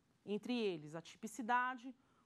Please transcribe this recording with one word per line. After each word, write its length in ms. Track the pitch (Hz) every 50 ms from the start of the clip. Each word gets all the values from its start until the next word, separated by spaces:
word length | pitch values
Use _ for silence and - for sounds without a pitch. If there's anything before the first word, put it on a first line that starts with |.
| _ _ _ _ -
entre 320 | - 208 208 - - 247
eles 380 | 240 220 196 175 160 147 147 156
a 60 | 165
tipicidade, 920 | - - - - - 214 - - 233 208 240 247 247 254 262 240 233 269 240 _ _ _ _ _ _